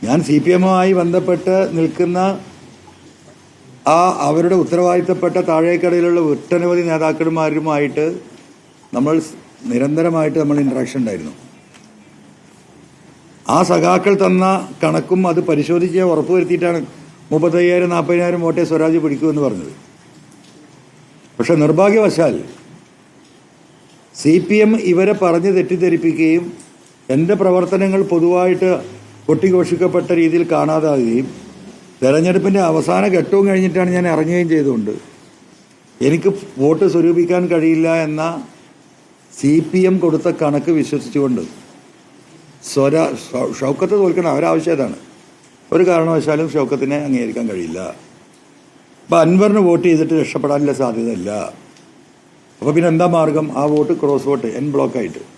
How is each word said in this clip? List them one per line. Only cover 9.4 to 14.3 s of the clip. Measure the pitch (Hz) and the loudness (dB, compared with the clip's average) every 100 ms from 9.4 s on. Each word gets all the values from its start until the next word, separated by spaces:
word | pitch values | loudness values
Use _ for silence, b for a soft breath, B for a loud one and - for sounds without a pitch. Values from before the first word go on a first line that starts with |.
| - - - | -20 -16 -6
നിരന്തരമായിട്ട് | 123 135 156 170 165 156 156 | -2 -2 0 0 0 -2 0
നമ്മൾ | 147 147 | 0 0
ഇൻട്രാക്ഷൻ | 139 127 123 135 | 0 -2 -4 -4
ഉണ്ടായിരുന്നു. | 117 95 78 - - - - - - - - - - - - - - - - - - - - - - 170 | -4 -6 -10 -16 -20 -20 -20 -20 -20 -20 -20 -20 -20 -20 -20 -20 -20 -20 -20 -20 -20 -20 -20 -20 -2 0
ആ | 185 | 2
സഖാക്കൾ | 175 170 180 180 196 | 2 2 2 2 2
തന്ന | 190 | 2